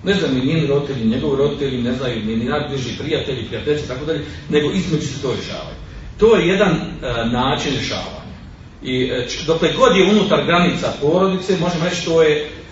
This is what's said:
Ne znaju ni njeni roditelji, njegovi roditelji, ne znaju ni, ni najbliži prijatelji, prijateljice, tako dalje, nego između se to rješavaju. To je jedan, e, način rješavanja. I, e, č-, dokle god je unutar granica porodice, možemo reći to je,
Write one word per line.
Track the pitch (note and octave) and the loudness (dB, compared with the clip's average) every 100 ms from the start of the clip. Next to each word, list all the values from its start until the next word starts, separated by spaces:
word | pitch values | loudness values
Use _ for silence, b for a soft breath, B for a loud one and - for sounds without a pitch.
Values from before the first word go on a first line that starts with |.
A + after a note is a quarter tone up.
Ne | F3+ | 0
znaju | F#3 D3 | 2 2
ni | B2+ C3+ | 2 2
njeni | D#3+ C#3 | 2 2
roditelji, | C#3+ - A#2 A2 | 2 0 0 0
njegovi | C3 D3+ C3+ | 2 0 2
roditelji, | D3 - C3+ B2 | 0 0 -2 -2
ne | A#2+ | -2
znaju | A#2 B2+ A2 G#2+ | -2 -4 -4 -2
ni, | A2+ | -2
ni | B2 | -2
najbliži | D3 C#3 C3+ A2+ - | -2 -4 -6 -6 -6
prijatelji, | D3 - - B2 G#2+ | -2 -2 -2 -6 -6
prijateljice, | A2 C#3+ D3 - | -4 -2 -2 -2
tako | B2+ D3+ | -6 -4
dalje, | D3+ - B B | -4 -6 B B
nego | D3+ D3 | 2 2
između | F#3+ E3+ D3+ C3 | 0 0 -2 -2
se | C3 | -6
to | C3 | -4
rješavaju. | G2+ - - - - - B B - | -4 -6 -10 -10 -12 -14 B B 4
To | A3 G3+ | 6 6
je | E3+ | 4
jedan, | F#3+ F#3+ | 4 4
e, | D#3 - - C3 A#2 A#2 | 2 -2 -6 -4 -2 0
način | A#2+ C3+ C#3+ D3+ | 0 0 0 -2
rješavanja. | A#2+ A2+ - - - - - - - - - | -2 -4 -6 -8 -12 -14 -16 -16 -18 -20 -12
I, | C3 B2+ | -4 -2
e, | B2 B2+ - | 0 -2 -4
č-, | - - | -4 0
dokle | - E3 - | 2 2 4
god | B3+ F#3 | 4 6
je | F3+ | 6
unutar | G#3+ - D#3+ - | 4 4 2 2
granica | F3 F3 - - - | 2 2 0 -4 -2
porodice, | C#3+ F3+ F#3+ F#3 - E3+ | 2 2 2 0 0 0
možemo | F3 E3 F3 | 0 0 -2
reći | F3 E3+ | -2 0
to | E3 | 4
je, | D#3 D3 - - - | 4 2 -2 -12 -12